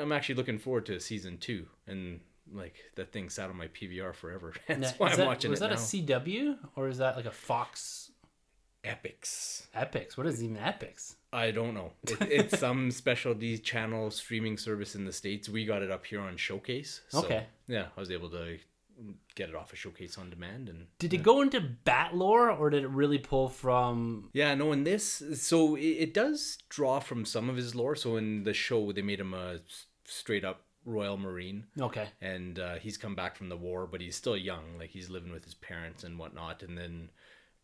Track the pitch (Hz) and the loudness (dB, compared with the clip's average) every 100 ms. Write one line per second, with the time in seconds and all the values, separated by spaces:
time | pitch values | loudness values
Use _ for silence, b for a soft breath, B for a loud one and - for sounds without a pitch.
0 | 147 151 - 131 123 110 131 123 104 92 | 0 0 0 -2 0 -2 0 0 0 -4
1 | - 110 92 87 - 107 80 _ - 95 | -4 -6 -6 -10 -6 -6 -6 _ -10 -8
2 | 90 85 - _ - 98 87 - - - | -8 -10 -14 _ -16 -12 -12 -14 -18 -10
3 | 90 110 90 - 95 92 82 - 95 90 | -8 -8 -8 -6 -8 -6 -10 -10 -10 -6
4 | 92 87 82 92 85 - - 143 131 127 | -8 -8 -10 -10 -10 -10 -4 -2 0 2
5 | 190 170 185 123 120 - 208 202 113 196 | 4 6 6 4 2 2 2 2 0 0
6 | 156 127 143 208 294 269 143 - 135 127 | 2 2 2 0 0 -2 -6 -4 -2 2
7 | 131 127 117 - - 120 120 - - - | 2 2 -4 -6 -2 0 0 -6 -10 -10
8 | - _ _ _ _ _ _ _ 104 110 | -14 _ _ _ _ _ _ _ -8 -6
9 | - - - - - - - - 117 123 | -8 -10 -8 -6 -6 -8 -8 -4 -2 -2
10 | - - 147 120 117 107 110 196 - - | -6 -4 -2 0 -2 -2 -2 -4 -6 -12
11 | - - - 123 117 110 117 107 85 - | -16 -16 -8 0 2 2 0 -2 -6 -8
12 | - 110 202 143 - 196 131 127 131 123 | -4 0 4 6 6 4 2 2 2 2
13 | - 120 131 113 117 113 - 120 110 113 | 2 2 2 0 0 -2 -2 -2 0 0
14 | 110 107 - 113 110 107 117 104 101 101 | -2 -4 -4 -2 0 -2 -2 -4 -4 -6
15 | 95 90 101 104 - 110 107 101 98 92 | -6 -4 -4 -6 -4 -2 0 0 0 -4
16 | - 104 98 87 - 98 - 127 143 - | -4 -6 -6 -4 -4 -4 -4 -6 -6 -12
17 | - 143 - 110 110 - - 117 87 - | -4 0 2 0 -2 -12 -6 -4 -4 -6
18 | 95 90 85 85 85 82 - _ _ - | -6 -6 -6 -6 -8 -10 -14 _ _ -20
19 | 107 98 _ - 92 80 76 - 101 85 | -16 -16 _ -10 -8 -8 -10 -12 -14 -12
20 | 90 - 90 85 87 110 123 82 85 - | -14 -12 -14 -12 -10 -10 -10 -12 -14 -6
21 | 170 175 165 262 277 269 151 120 - 123 | -2 4 8 8 8 4 -2 -2 2 4
22 | 165 175 185 226 240 165 151 147 135 135 | 4 2 8 8 8 6 6 4 4 4
23 | 143 143 131 135 131 131 127 123 123 120 | 6 4 4 4 2 2 4 6 6 2
24 | 117 113 104 135 147 139 151 143 147 208 | 0 -2 -4 2 4 4 4 4 4 2
25 | 208 - 147 143 - 165 160 151 156 160 | 0 -4 -4 -2 4 8 8 6 2 2
26 | 160 202 254 294 - - - - 139 135 | 2 4 2 2 -2 -6 -8 0 2 2
27 | - 120 110 117 117 127 120 120 120 147 | 0 -4 -2 0 0 0 -2 0 0 0
28 | 135 113 107 107 101 101 - 120 104 98 | 0 0 2 0 0 0 2 2 2 0
29 | 101 101 95 92 90 87 85 - - _ | 0 0 -2 -4 -4 -6 -10 -16 -18 _
30 | - - - 104 95 92 _ _ - 107 | -12 -10 0 0 0 -6 _ _ -4 -2
31 | 101 101 98 90 90 101 113 - 123 - | 0 0 -4 -4 -6 -8 -10 -4 -4 -4
32 | 104 - 95 92 90 87 90 85 104 101 | -8 -6 -6 -6 -6 -6 -6 -6 -8 -8
33 | 110 95 90 - 95 87 87 90 90 90 | -6 -4 -4 -6 -10 -8 -4 -4 -4 -6
34 | 87 - - 104 95 87 80 85 85 95 | -6 -4 0 0 -2 -6 -8 -12 -12 -12
35 | 90 92 87 85 - - - 85 82 82 | -10 -10 -8 -12 -14 -18 -12 -10 -10 -12
36 | 87 85 82 - 82 82 90 87 87 85 | -12 -10 -10 -10 -10 -10 -10 -10 -10 -10
37 | 85 _ b b b b | -12 _ b b b b